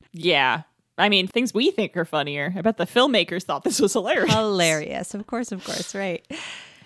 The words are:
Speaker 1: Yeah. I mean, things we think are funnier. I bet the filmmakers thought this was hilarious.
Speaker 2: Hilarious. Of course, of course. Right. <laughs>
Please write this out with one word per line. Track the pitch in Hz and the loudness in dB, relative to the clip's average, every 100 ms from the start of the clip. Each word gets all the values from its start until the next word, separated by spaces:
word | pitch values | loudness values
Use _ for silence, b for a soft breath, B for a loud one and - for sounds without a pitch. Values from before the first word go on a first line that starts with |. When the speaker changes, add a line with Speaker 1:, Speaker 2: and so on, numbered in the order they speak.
| _ | _
Speaker 1:
Yeah. | - 165 151 131 147 - _ _ - | -4 2 4 4 2 -4 _ _ 0
I | 202 | 2
mean, | 202 185 | 2 2
things | 233 247 | 0 0
we | 226 294 | 2 0
think | 370 202 175 | 2 -2 -2
are | |
funnier. | 160 156 143 143 143 185 | -2 -2 -2 -4 -4 -2
I | |
bet | 202 220 | -2 0
the | 160 | 0
filmmakers | 240 269 226 170 175 | 2 4 4 2 -2
thought | - 147 | -4 -4
this | - - | -2 0
was | 214 | 2
hilarious. | 226 196 311 170 | 2 0 2 2
Speaker 2:
Hilarious. | 214 220 190 170 156 151 135 - | 2 2 2 2 2 -2 -8 -8
Of | 202 208 | -10 -8
course, | - 247 | -8 -6
of | 190 | -8
course. | - - 180 | -8 -8 -8
Right. | 196 196 170 - | -6 -6 -6 -8
<laughs> | 302 B B B B | -12 B B B B